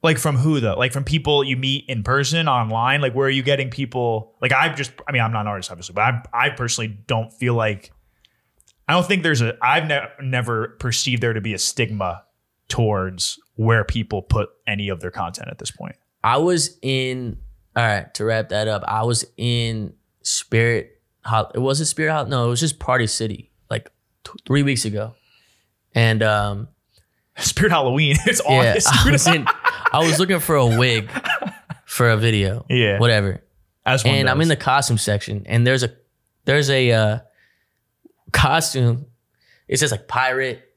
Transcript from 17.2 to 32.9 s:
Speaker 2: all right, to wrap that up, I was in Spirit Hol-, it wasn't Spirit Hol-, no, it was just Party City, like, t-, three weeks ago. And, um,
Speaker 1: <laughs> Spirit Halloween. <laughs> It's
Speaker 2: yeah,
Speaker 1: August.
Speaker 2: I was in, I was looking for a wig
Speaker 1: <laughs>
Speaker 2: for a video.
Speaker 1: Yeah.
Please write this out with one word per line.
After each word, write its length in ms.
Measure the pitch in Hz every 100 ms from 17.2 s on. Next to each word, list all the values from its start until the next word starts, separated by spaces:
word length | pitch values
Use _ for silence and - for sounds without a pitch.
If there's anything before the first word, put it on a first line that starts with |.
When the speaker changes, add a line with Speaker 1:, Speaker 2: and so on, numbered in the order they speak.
| 123 - - - _ -
Speaker 2:
all 60 |
right, 300 | 117 101 -
to 100 | - 107
wrap 220 | 110 107
that 180 | 104 110
up, 140 | 104 -
I 180 | 110
was 200 | 113 117 - -
in 560 | 117 120 117 113 101 - _ _
Spirit 800 | - - - 113 117 113 - _ _ _
Hol-, 260 | - 113 104
it 40 | -
wasn't 280 | 131 139 156
Spirit 240 | - 156
Hol-, 140 | 156 143
no, 180 | 135 120
it 20 |
was 120 | 123
just 180 | 160 -
Party 280 | - 127 110
City, 460 | - 110 104 - _ _
like, 200 | 113 - _ _ _
t-, 80 | - - -
three 160 | 135
weeks 220 | 143 127
ago. 300 | 110 104 110 - _ _ _ _ _ _ _
And, 280 | - 113 110
um, 460 | 110 107 104 101 113 _ _ _
Speaker 1:
<laughs> 340 | _ _ _ -
Spirit 340 | - - 208
Halloween. 440 | 170 135 131 151 147
<laughs> 60 | -
It's 160 | - -
Speaker 2:
yeah, 240 | 131 120
Speaker 1:
August. 180 | - - 127 123
Speaker 2:
I 40 |
was 160 | 147 339
in, 200 | 170 131 - 494 480 -
I 60 | 139
was 180 | 165 151
looking 220 | 185 185
for 160 | - 151
a 100 | 123
wig 440 | 113 127 113 104 - - - 202
Speaker 1:
<laughs> 360 | - _ - _
Speaker 2:
for 240 | - 120
a 60 | 110
video. 480 | 113 107 98 110 -
Speaker 1:
Yeah. 300 | 123 110